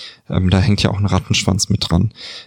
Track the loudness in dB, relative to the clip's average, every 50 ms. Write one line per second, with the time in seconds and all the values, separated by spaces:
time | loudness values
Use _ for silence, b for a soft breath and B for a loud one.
0 | B B B B B -6 -2 0 2 2 4 4 4 4 2 2 2 0 0 0
1 | 0 0 0 0 0 0 -2 0 0 0 0 0 0 0 -2 -2 0 0 2 2
2 | 2 0 -2 B B B B B B